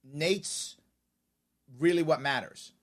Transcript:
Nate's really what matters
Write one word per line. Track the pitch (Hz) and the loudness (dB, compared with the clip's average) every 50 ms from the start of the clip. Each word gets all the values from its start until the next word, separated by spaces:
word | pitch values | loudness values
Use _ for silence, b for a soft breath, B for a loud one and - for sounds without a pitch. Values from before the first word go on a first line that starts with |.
| _ | _
Nate's | 131 139 143 156 175 196 202 - - - - - - - _ _ _ _ _ _ _ _ _ _ _ _ _ _ _ _ _ _ _ 131 123 | -10 -6 -2 2 2 2 2 0 -8 -8 -8 -10 -10 -14 _ _ _ _ _ _ _ _ _ _ _ _ _ _ _ _ _ _ _ -8 2
really | 147 170 175 170 165 | 2 4 4 4 4
what | 156 156 127 | 2 2 2
matters | 135 143 139 123 104 - - - - - _ _ | 2 0 0 0 -2 -6 -14 -18 -20 -20 _ _